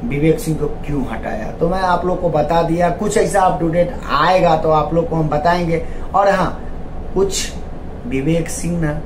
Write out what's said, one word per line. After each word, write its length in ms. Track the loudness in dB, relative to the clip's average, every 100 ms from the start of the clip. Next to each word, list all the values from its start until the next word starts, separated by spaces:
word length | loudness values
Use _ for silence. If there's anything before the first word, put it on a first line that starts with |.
विवेक 360 | -4 0 2 2
सिंह 160 | 0 -2
को 100 | -2
क्यों 360 | -4 -4 -4 -4
हटाया। 400 | -6 -6 -6 -6
तो 180 | -2 0
मैं 120 | 0
आप 260 | 0 0 0
लोग 140 | 0
को 100 | 0
बता 320 | 0 2 2
दिया, 280 | 2 2 0
कुछ 260 | 0 0 2
ऐसा 240 | 2 4
अप 200 | 2 2
टू 80 | 0
डेट 260 | 2 0 0 -2
आएगा 440 | 2 4 4 4 4
तो 140 | 4
आप 240 | 2 2
लोग 140 | 0 0
को 80 | 0
हम 120 | 0
बताएंगे। 580 | 2 2 2 0 -2 -2 -6 -2
और 140 | 2 4
हाँ, 360 | 2 0 -2 -8 -8 -8 -8 -4
कुछ 380 | 0 0 0 -4 -6 -8 -10 -10 -10 -6
विवेक 420 | -2 0 0 -2
सिंह 320 | -4 -4 -2
ना 200 | -2 -4